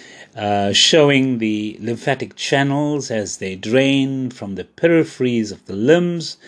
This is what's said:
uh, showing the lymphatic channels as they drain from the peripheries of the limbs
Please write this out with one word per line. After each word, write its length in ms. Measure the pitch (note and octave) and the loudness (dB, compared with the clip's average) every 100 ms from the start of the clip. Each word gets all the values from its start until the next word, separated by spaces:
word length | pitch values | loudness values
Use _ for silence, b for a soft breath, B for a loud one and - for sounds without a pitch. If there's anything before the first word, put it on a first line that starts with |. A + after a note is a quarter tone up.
| B B B - | B B B -6
uh, 360 | G#2 G2+ G2+ | -2 0 2
showing 640 | G2 - E3 C#3+ C#3 C3 A#2+ | 2 4 6 6 4 2 0
the 380 | A2 G#2+ G#2+ - | -2 -2 -4 -8
lymphatic 540 | A2 A#2 D3 B2+ G#2 - | -8 -4 -4 -4 -6 -10
channels 760 | - C#3 C#3 C#3+ D3 D3 B2+ | -2 0 0 0 -2 -4 -4
as 280 | A2 F#2+ - | -6 -6 -8
they 180 | F#2+ F#2 | -10 -8
drain 720 | G#2 B2+ C3+ C#3 C3+ C3+ B2+ | 0 2 4 2 0 -2 -6
from 260 | - G2+ F#2 | -8 -10 -10
the 80 | |
peripheries 880 | - - E3+ E3 D3+ - B2+ A#2+ G#2+ | -12 -2 2 2 2 -2 -2 0 -2
of 140 | F2+ - | -8 -10
the 100 | G2 | -2
limbs 640 | B2 F3 F3 E3+ D3 - | 2 4 2 -4 -8 -14